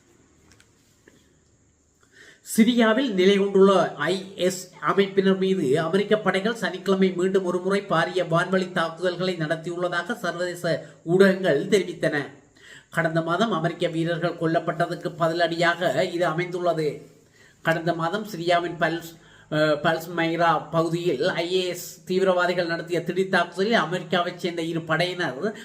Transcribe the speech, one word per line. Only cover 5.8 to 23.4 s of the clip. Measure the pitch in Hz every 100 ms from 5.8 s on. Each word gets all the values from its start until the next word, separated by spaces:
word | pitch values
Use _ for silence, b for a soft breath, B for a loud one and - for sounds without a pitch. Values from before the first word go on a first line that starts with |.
அமெரிக்க | 165 190 208 214
படைகள் | 190 190 208
சனிக்கிழமை | 226 180 185 196 190 185
மீண்டும் | 175 185 190
ஒருமுறை | 180 175 185 196
பாரிய | 196 165 175 180 165
வான்வழி | 165 190 190 -
தாக்குதல்களை | 175 165 160 180 170 185 165
நடத்தியுள்ளதாக | 151 160 160 175 175 175 175 233
சர்வதேச | 175 170 180 170 170 143 B B
ஊடகங்கள் | 165 190 196 190 196 139 196
தெரிவித்தன. | 202 180 160 160 151 131 - _ _ B B B
கடந்த | 165 165 160
மாதம் | 165 175 226
அமெரிக்க | 165 165 160 170
வீரர்கள் | 160 165 165 170 -
கொல்லப்பட்டதற்கு | 160 170 165 156 170 170 175 160
பதிலடியாக | 165 165 170 165 170 170 170 135 185
இது | 170 170
அமைந்துள்ளது. | 160 175 180 175 160 151 - - - _ b b b
கடந்த | 165 165 165
மாதம் | 165 165 208 208
சிரியாவின் | 165 170 175 170 160
பல்ஸ், | 160 165 - - B B B
அஹ், | 156 156 151
பல்ஸ்மைரா | 170 165 175 170 165 165 170 151 -
பகுதியில் | 165 165 170 175 131 180
ஐ | 160 175 185 180
எஸ் | - - -
தீவிரவாதிகள் | - 185 190 180 175 175 170
நடத்திய | 170 165 170
திடீர் | 185 180 190
தாக்குதலில் | 180